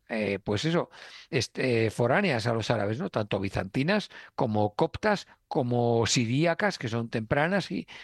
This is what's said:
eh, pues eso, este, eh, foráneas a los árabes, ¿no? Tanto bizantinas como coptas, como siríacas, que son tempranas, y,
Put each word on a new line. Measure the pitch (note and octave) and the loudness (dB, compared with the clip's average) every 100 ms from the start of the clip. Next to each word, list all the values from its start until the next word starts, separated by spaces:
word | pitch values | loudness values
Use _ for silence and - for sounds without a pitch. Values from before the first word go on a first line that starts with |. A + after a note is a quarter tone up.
| - | -8
eh, | A2+ G#2 G2 | -2 -2 -2
pues | - G#2 | -2 -2
eso, | D#3 E3+ - - - - - | 2 0 -2 -8 -20 -20 -6
este, | D3 A2 - C3+ A2+ | -4 -2 -2 0 2
eh, | A2+ | 2
foráneas | - A#2+ D3+ G3+ B2 A2 | 2 2 2 2 0 0
a | |
los | A2+ G#2+ | -2 0
árabes, | A#2 G2+ A2 | 0 0 -2
¿no? | D#3 | -4
Tanto | - G#2+ G#2 | -4 -2 -2
bizantinas | G2 A2+ G2 B2 D3 G#3 - - - | -2 -2 -2 -2 0 0 -2 -12 -14
como | - A#2+ G#2+ G#2 | -2 0 2 0
coptas, | - D#3+ - G#3+ G#3 - - _ | 2 -2 0 0 0 -2 -20 _
como | - B2 A#2+ A#2+ A#2 A2+ | -2 0 2 2 4 4
siríacas, | - A2+ C3 E3+ E3 G3+ - | 2 2 2 2 2 0 -2
que | B2 | -4
son | A#2 A#2 | -4 -2
tempranas, | A#2+ A2 C#3+ D#3 G3 - | -4 -2 0 2 0 -2
y, | F#3+ - - | -6 -8 -14